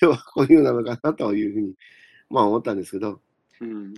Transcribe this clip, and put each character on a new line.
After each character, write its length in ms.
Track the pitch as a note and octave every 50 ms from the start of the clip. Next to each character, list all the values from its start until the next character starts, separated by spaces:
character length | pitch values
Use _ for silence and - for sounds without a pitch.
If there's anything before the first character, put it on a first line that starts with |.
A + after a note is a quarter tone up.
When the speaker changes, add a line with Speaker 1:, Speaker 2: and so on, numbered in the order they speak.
| F3+
Speaker 1:
陽 60 | D#3+
は 80 | C3+ -
固 340 | - - - - C3+ -
有 100 | E3 D#3
な 100 | C#3 B2+
の 100 | A#2+ A#2+
か 160 | A2+ A#2+ A#2+ -
な 100 | - D3+ D3+
と 200 | - B2 G#2+ G2+
い 140 | G#2+ G#2+ G2+
う 40 |
ふ 60 | G2+ G#2+
う 20 |
に、 140 | G#2 F#2+ F#2 _ - - _ _ _ _ _ _ _ -
ま 100 | - B2+
あ、 40 | G#2+
思 120 | G#2 A2 A#2+
っ 40 |
た 120 | A#2 A#2+ G#2
ん 40 | G2
で 60 | F2
す 60 | -
け 60 | G2 F#2+
ど。 220 | A2 G#2 G2 - _ _ _ _ _ _ _ -
Speaker 2:
う 40 | A#2+
ん、 300 | A2+ A2 G#2 G2+ G2 G#2